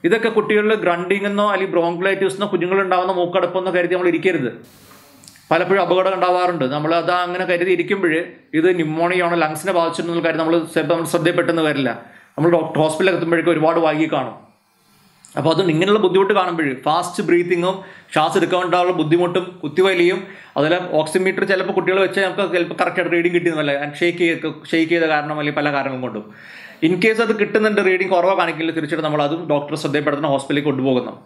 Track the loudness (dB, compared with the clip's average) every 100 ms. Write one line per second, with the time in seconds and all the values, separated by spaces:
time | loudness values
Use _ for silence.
0 | 2 2 2 0 2 2 2 0 0 -2
1 | 0 -2 0 0 0 0 0 0 0 0
2 | -2 0 -2 -2 -4 -2 0 0 0 0
3 | 0 -2 0 0 -2 -2 -2 -2 0 0
4 | 0 0 0 0 -4 -8 -20 -20 -20 -20
5 | -20 -20 -20 -20 0 0 2 0 2 2
6 | 2 0 2 2 0 0 -2 -2 0 0
7 | 0 0 -2 -4 -2 0 2 0 0 0
8 | 0 0 -4 -14 _ 2 2 2 -2 0
9 | 0 0 0 0 0 -2 -2 0 0 -2
10 | -4 -2 0 0 2 0 0 -2 0 0
11 | 0 0 2 2 0 2 0 0 -2 -4
12 | -12 -20 -16 0 2 2 0 0 0 2
13 | 2 2 0 0 2 2 2 2 2 0
14 | 0 -2 -4 -10 -20 _ _ _ _ _
15 | _ _ -10 -2 0 2 2 2 2 4
16 | 4 2 2 2 0 -2 -4 -2 -2 0
17 | -2 -4 2 2 2 0 0 -4 -10 -20
18 | -4 0 2 2 2 0 2 2 2 0
19 | 2 2 2 -2 -4 -10 -6 2 2 4
20 | 2 2 -6 -18 -8 -2 0 0 0 -2
21 | 0 0 0 -2 0 0 0 -2 0 2
22 | 0 0 -2 -2 -2 -2 -2 -2 -2 0
23 | 0 0 2 2 0 -2 -2 -2 -4 -2
24 | -2 0 0 0 -6 -10 -4 0 2 2
25 | 2 0 -2 -4 -2 -2 -2 -2 -4 -6
26 | -8 -8 -12 -20 -20 -20 -20 0 0 4
27 | 2 2 0 0 0 2 2 2 2 0
28 | 2 2 2 2 0 -2 -4 -4 -4 -4
29 | -2 -2 -2 -2 -2 -2 -2 -6 -2 0
30 | 0 -2 -2 -2 -2 -2 0 0 0 0
31 | -2 -14